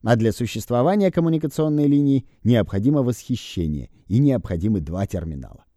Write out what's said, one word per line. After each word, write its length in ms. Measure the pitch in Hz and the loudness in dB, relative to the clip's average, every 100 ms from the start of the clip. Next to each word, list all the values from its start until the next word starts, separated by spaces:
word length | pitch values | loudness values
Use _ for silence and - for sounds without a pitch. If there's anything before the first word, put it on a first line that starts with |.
А 120 | 113 117 | 2 2
для 160 | 113 | 2
существования 800 | - 117 113 - 120 143 208 190 | 0 -6 -6 -2 0 2 2 2
коммуникационной 720 | - 165 160 151 - 156 151 147 | 2 0 0 -2 -2 -2 2 2
линии 400 | 143 143 135 - _ | 2 2 0 -2 _
необходимо 600 | 107 120 92 98 117 151 | 2 2 2 0 0 2
восхищение 880 | 123 117 - 123 - - 82 73 60 _ - | 0 -4 -6 -8 -6 -6 -4 -4 -10 _ -2
и 120 | 107 | 2
необходимы 640 | 143 123 - 85 104 104 | 2 0 -4 -4 -2 -2
два 240 | 73 87 98 | -4 -6 -6
терминала. 600 | 92 82 71 55 50 _ | -6 -8 -10 -14 -20 _